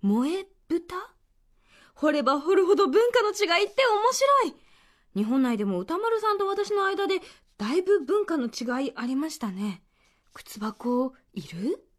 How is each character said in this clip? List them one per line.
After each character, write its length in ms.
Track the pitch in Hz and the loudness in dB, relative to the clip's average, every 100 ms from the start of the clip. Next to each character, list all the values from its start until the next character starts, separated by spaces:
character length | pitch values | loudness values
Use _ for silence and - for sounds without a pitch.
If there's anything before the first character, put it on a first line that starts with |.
萌 260 | 196 214 262 | 2 2 0
え 160 | 370 392 _ _ | -2 -8 _ _
豚？ 280 | 339 330 359 440 _ _ _ _ _ _ _ _ | -6 -4 -10 -10 _ _ _ _ _ _ _ _
掘 160 | _ 302 | _ 0
れ 140 | 302 | 2
ば 160 | 254 285 | 2 0
掘 160 | 302 392 | 2 2
る 100 | 359 | 4
ほ 80 | |
ど 140 | 415 392 | 4 4
文 240 | 311 480 | 4 4
化 100 | 494 | 2
の 60 | 415 | 0
違 340 | 403 403 339 | 0 0 2
い 40 | 403 | 0
っ 20 | |
て 180 | - 539 | 2 2
面 260 | 415 453 | 4 2
白 340 | - 539 554 403 | 2 4 4 2
い。 60 | - _ _ _ _ _ | -4 _ _ _ _ _
日 80 | 196 | -4
本 220 | 214 262 | 0 2
内 120 | 254 233 | 0 0
で 80 | |
も 140 | 208 185 | 0 -2
歌 200 | 185 339 | -2 -2
丸 220 | 453 453 | -2 0
さ 120 | 427 | 0
ん 60 | 403 | 0
と 100 | 392 | -2
私 240 | 392 403 | -2 -2
の 120 | 403 392 | 0 0
間 200 | 392 392 | -2 -2
で、 140 | 370 - - _ _ | -2 -4 -20 _ _
だ 160 | 208 | -2
い 80 | 311 | -2
ぶ 180 | 370 403 | 2 2
文 260 | 262 403 403 | 2 -2 0
化 100 | 330 | -2
の 80 | 240 | -4
違 420 | - 240 247 269 | -6 -6 -4 -4
い 40 | - | -6
あ 100 | 240 | -4
り 80 | |
ま 160 | 262 311 | -4 -4
し 80 | 302 | -6
た 140 | 226 | -8
ね。 320 | 190 208 175 _ _ _ _ _ | -6 -6 -8 _ _ _ _ _
靴 240 | - - - | -20 -18 -10
箱、 540 | 214 214 240 247 262 262 _ | -10 -8 -2 -2 -2 -6 _
い 100 | - | -14
る？ 440 | 143 165 214 381 _ | -12 -8 -6 -6 _